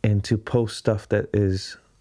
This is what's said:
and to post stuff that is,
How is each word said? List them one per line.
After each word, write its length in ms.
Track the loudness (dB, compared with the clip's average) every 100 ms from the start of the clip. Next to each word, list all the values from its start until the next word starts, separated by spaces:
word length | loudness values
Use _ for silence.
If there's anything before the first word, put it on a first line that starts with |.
and 200 | 4 2
to 140 | 2 -2
post 400 | 0 -2 -2 -2
stuff 300 | -2 -2 -2
that 200 | -2 0
is, 440 | 0 0 0 -6 -18 _ _